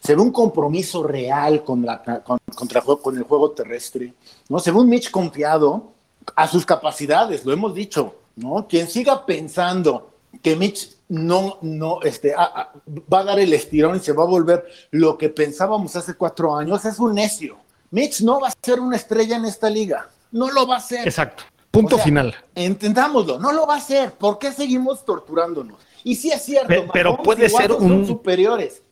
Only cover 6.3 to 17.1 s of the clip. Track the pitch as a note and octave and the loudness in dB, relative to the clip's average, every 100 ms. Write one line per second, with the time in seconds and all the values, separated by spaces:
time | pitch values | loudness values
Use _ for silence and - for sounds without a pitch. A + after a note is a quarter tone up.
6.3 | - D#3 F3 D#3 D#3+ D#3 - C#3+ D#3+ A3 | -2 0 0 2 0 0 -6 0 2 2
7.3 | D#3 B2+ D3+ G#3+ F3+ G#3 - A2+ - _ | -2 -2 -2 -2 -6 -6 -4 -4 -8 _
8.3 | - B2 F3 G#3 E3 E3+ A3+ B3+ C4+ - | -14 -6 -6 -2 -2 -2 -2 0 0 0
9.3 | D#3+ D#3 - F3+ F#3 D#3+ B2 - _ _ | -6 -4 -4 -2 2 0 0 -6 _ _
10.3 | - - D#3+ G3 - - _ _ E3 E3 | -4 0 2 0 -2 -16 _ _ -4 0
11.3 | F3 G3 G3 D#3+ D#3 D#3 F3 D#3 - C#3+ | 0 0 -6 -10 -6 -4 -2 -2 0 -2
12.3 | D3 F3 - D3 D3 - D3 - F#3 G3 | 2 0 0 -12 -12 -16 -16 0 0 2
13.3 | G3+ F#3+ D3+ - D3+ D#3 F#3 F#3 D3 E3+ | 2 4 2 2 2 2 2 -2 2 4
14.3 | F3+ E3 F3 F3 - _ D3+ D#3+ - D3+ | 4 4 2 0 -20 _ 2 2 2 -4
15.3 | - D3+ D3 F#3+ G#3+ F3+ F3 F3 E3 F3 | 0 -2 0 -2 -2 -4 -8 -8 -4 -4
16.3 | - E3 D3 D3+ G3+ A3 G#3+ A#3 | -2 -2 0 -2 -2 -4 -2 0